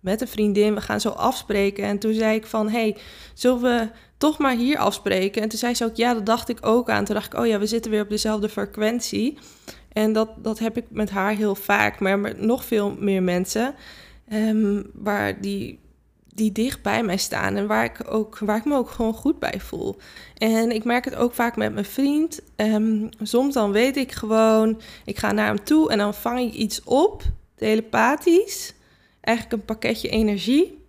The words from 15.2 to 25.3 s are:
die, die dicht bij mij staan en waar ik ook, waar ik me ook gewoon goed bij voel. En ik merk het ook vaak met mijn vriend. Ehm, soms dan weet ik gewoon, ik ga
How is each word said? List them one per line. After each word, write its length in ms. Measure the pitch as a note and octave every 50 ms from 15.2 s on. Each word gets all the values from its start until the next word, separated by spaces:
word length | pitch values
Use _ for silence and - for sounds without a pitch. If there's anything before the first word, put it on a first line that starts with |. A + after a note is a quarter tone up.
| G#3 - F#3+ G3+
die, 380 | G3 - G2+ G3 A#2 A#2 - - _ - _ _ _ _ _ _ _
die 240 | - - - A3 G#3+
dicht 300 | G3 A3 A3+ C4 C#4 -
bij 220 | - G3+ G3+ A3+ A#3
mij 140 | G3+ F#3
staan 380 | G3 - - - F#3+ G3 G3 G3
en 120 | G3+ G3+
waar 160 | G#3 G#3+ A3 A#3
ik 300 | A3+ - - - - -
ook, 240 | A3 G#3+ G#3+ - -
waar 180 | G#3+ G#3 G#3
ik 80 | A3 A3+
me 100 | D4 D4
ook 140 | C4+ A#3+ -
gewoon 240 | - - A#3 A3 A3
goed 260 | - - C#4 D#4+ -
bij 200 | - - - F#3+
voel. 380 | - - - - - - F#3+ - - - - - - - -
En 340 | - A3 A3 A3+ A3+ A3+ A#3
ik 120 | A#3 A3 A3
merk 220 | A#3+ A#3+ B3 B3
het 100 | - -
ook 180 | - A#3+ A#3+ -
vaak 220 | - A#3+ A#3+ A#3
met 180 | - G#3+ A3 G#3+
mijn 120 | G#3 G3+
vriend. 560 | - - - C#4 C#4 C#4+ D4+ D#4 E4 - - - - -
Ehm, 520 | - G#3+ A3 G#3+ G#3+ G#3+ A3+ A3 G#3+ G#3+ A3 - -
soms 320 | A3 G#3+ - A#3+ C4 C#4+ C#4
dan 180 | C4 G#3+ G#3
weet 260 | G3+ G#3+ A#3+ C4+ C4+
ik 140 | C#4+ C4 B3+
gewoon, 680 | - - - G#3+ A3 A3 A3 A3 A3 A3 A3 A3 A3 A3 - - - - -
ik 120 | - -
ga 140 | - - G#3